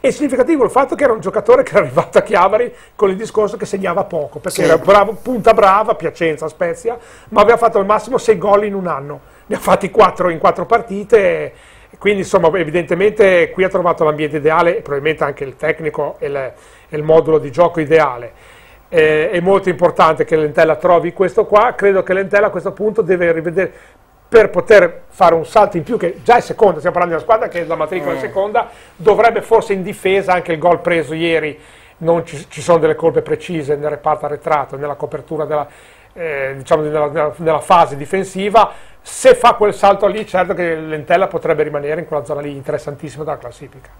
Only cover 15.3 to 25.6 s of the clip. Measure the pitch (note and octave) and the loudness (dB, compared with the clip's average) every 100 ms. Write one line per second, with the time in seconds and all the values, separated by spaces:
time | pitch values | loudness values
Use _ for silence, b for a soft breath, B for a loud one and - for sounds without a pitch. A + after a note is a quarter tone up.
15.3 | C#3+ C#3 A#2+ D#3 D#3 D#3 D3+ C#3+ - D3+ | -6 -12 -6 -6 -4 -6 -6 -8 -6 -8
16.3 | C#3 C3 - _ - _ D#3 D3+ D#3+ D#3 | -6 -8 -12 _ -20 _ -8 2 4 4
17.3 | D#3 C#3+ C3+ E3+ E3 D3 D#3+ D3 A#2+ A#2+ | 0 0 0 0 0 2 2 2 -2 -14
18.3 | _ b b b b _ F3 D#3 D#3 E3 | _ b b b b _ 2 2 2 0
19.3 | F#3 F3 G3 F#3+ D3+ E3+ - E3 D#3+ D3+ | -2 2 0 0 0 0 4 2 2 0
20.3 | D#3+ D3+ D3 D#3+ D3+ F3 F3 D#3+ E3+ F#3 | 0 0 2 2 2 2 2 0 -2 -2
21.3 | - G#3 G#3+ A#3+ - G3+ G3 F3+ F#3 G3 | 0 2 2 2 0 0 0 0 -2 0
22.3 | G3+ G3+ F3+ F#3+ F#3+ G#3+ A3 F3 F#3 F3 | 0 0 -2 -8 -4 -4 -2 0 0 0
23.3 | E3 D#3+ E3 C3+ b b b _ _ _ | 0 -2 -4 -4 b b b _ _ _
24.3 | A3+ G3+ F3+ - G#3 F3 - - - F3 | 2 2 -2 4 6 6 -2 -20 0 2
25.3 | E3 D3+ A3+ | 2 0 2